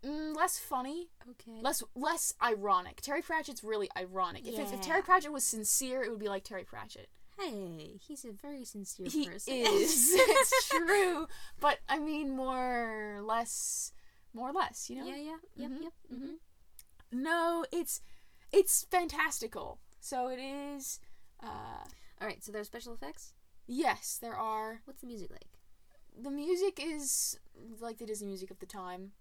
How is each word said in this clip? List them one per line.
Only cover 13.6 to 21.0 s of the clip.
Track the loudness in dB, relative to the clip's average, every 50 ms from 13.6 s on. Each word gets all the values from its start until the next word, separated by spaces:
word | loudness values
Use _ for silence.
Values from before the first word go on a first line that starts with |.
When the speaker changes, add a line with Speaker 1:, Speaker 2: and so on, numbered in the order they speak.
| -4 -2 -2 -2 -4 -6 -8 -14 -18 -18 -20 -20 -20 -14 -10
Speaker 1:
more | -6 -6 -2
or | 0
less, | 0 0 0 -2 -8 -10 -8
you | -8
know? | -8 -8
Speaker 2:
Yeah, | -8 -8
yeah. | -8 -8 -8 -10 -10 -14 -18 -12
Yep, | -10 -8 -6
Speaker 1:
Mm-hmm. | -6 -6 -8
Speaker 2:
yep. | -10 -10 -14 -16 -14
Speaker 1:
Mm-hmm. | -12 -10 -10
Speaker 2:
Mm-hmm. | -10 -12 -14 -16 -20 -20 _ -20 -20 -20 -20 -20 -20 -20 -20 -14 _ -4 -2 0
Speaker 1:
No, | 2 2 4 4 4 2 2 0 0
it's, | -2 -2 0 0 -4 -6 -6 -10 -14 -16 -18 -20 -20 -20 -10 6
it's | 8 8 8 8 6 2 2 4
fantastical. | 4 4 4 2 0 2 2 2 2 -2 -4 -4 -6 -6 -6 -6 -10 -12 -16 -20 -20 -14
So | -8 -4 -2 0 0 0
it | -2 -4
is, | -4 -6 -6 -6 -6 -6 -6 -6 -6 -8 -8 -8